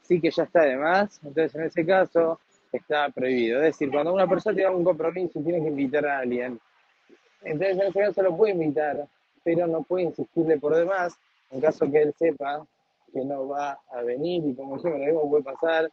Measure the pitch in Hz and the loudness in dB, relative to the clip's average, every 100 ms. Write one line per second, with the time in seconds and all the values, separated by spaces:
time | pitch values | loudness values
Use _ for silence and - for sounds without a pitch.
0 | _ 180 160 156 156 175 151 131 151 185 | _ 2 2 0 0 4 4 2 2 2
1 | 208 - 147 139 160 143 160 170 165 190 | 0 -6 -8 -2 -2 -2 -6 -2 2 2
2 | 180 170 165 165 _ _ _ 123 _ 151 | 4 2 0 -2 _ _ _ -10 _ -2
3 | 143 131 127 127 113 123 156 147 143 143 | -2 -2 -2 0 0 2 2 0 -2 0
4 | 156 185 185 185 214 196 190 185 170 160 | 0 2 2 2 0 0 0 2 0 2
5 | 160 170 175 160 151 175 156 143 139 147 | -2 -2 -6 -4 -2 -2 -2 -2 0 0
6 | 147 139 127 120 123 117 _ _ _ _ | -2 -2 -2 -4 -4 -8 _ _ _ _
7 | _ - _ _ 196 156 190 185 196 180 | _ -20 _ _ -8 -2 -2 0 0 2
8 | 208 190 190 170 214 185 156 143 151 139 | 0 2 0 4 2 4 0 0 -2 -4
9 | 143 _ _ _ - 165 175 160 - 185 | -8 _ _ _ -2 0 0 -2 -2 -2
10 | 170 - - - 160 156 143 160 170 196 | -2 -4 -6 -2 2 2 2 2 2 0
11 | 175 - _ _ _ 131 151 - 147 147 | -2 -6 _ _ _ 0 0 0 2 4
12 | 151 143 165 147 139 143 156 _ _ _ | 2 2 0 0 -6 -6 -10 _ _ _
13 | _ 135 131 139 135 143 143 139 _ 127 | _ -8 -6 -4 -6 -4 -6 -8 _ -6
14 | 120 127 160 180 147 127 135 139 175 147 | -4 -2 -2 -2 -2 -4 -8 -6 -4 -2
15 | 143 160 147 147 135 131 165 160 160 | 0 0 2 0 0 -4 0 0 0